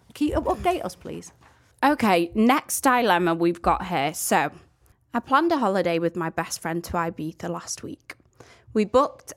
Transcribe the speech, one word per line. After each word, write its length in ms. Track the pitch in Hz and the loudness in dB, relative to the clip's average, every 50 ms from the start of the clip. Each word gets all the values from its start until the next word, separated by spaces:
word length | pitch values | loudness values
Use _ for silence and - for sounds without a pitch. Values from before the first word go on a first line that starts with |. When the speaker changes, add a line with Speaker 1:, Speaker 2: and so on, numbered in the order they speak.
| _ _ - | _ _ -6
Speaker 1:
Can 140 | - 294 302 | -4 -4 -2
you 80 | - | -2
up-, 100 | 330 - | -2 -2
update 400 | - 370 214 - 359 359 330 - | -2 -4 -2 0 -2 -2 -2 -4
us, 100 | 180 - | -8 -10
please? 380 | - - - - 170 175 - _ _ _ - _ _ _ _ _ - - | -12 -16 -14 -14 -14 -14 -18 _ _ _ -20 _ _ _ _ _ -2 0
Speaker 2:
Okay, 480 | 277 294 - 233 214 185 170 170 170 - | 0 2 4 4 4 4 4 2 0 0
next 460 | 214 220 240 262 311 - - - - | 2 4 4 4 2 0 -4 -8 0
dilemma 540 | - 277 247 247 240 214 180 175 180 170 165 | 2 2 2 4 4 4 4 4 4 2 0
we've 280 | 165 170 170 170 - | 2 0 0 0 0
got 260 | - 175 165 - 196 180 | 0 0 0 0 -2 -4
here. 260 | 185 147 135 151 165 | -2 -2 -2 -2 -4
So, 380 | - - - 214 175 143 151 - - - _ _ _ _ _ _ _ _ _ - | -4 -4 0 2 2 0 0 -4 -10 -20 _ _ _ _ _ _ _ _ _ -8
I 60 | 240 | -6
planned 320 | - - 269 277 330 339 | -4 2 2 2 4 4
a 60 | 339 285 | 2 2
holiday 420 | 240 196 190 196 170 175 170 165 | 2 2 2 2 0 0 0 0
with 160 | 170 165 165 | 0 -2 -2
my 140 | 175 165 165 | -2 -6 -6
best 320 | - - 165 - - - | -4 -6 -6 -6 -8 -8
friend 200 | - 165 165 170 170 | -6 -6 -6 -6 -6
to 80 | - - | -4 -4
Ibiza 560 | 175 170 170 165 - 156 160 165 _ - 175 | -4 -4 -4 -4 -8 -10 -10 -10 _ -8 -8
last 340 | 170 165 - - - - - | -8 -8 -8 -10 -12 -12 -12
week. 320 | - - - _ _ - _ _ _ _ _ - - - _ _ - - | -16 -16 -16 _ _ -20 _ _ _ _ _ -20 -20 -20 _ _ -6 -2
We 120 | 220 208 | -2 -2
booked 480 | 196 - 254 294 285 - - - - - | 2 4 2 2 2 -2 -12 -18 -20 -8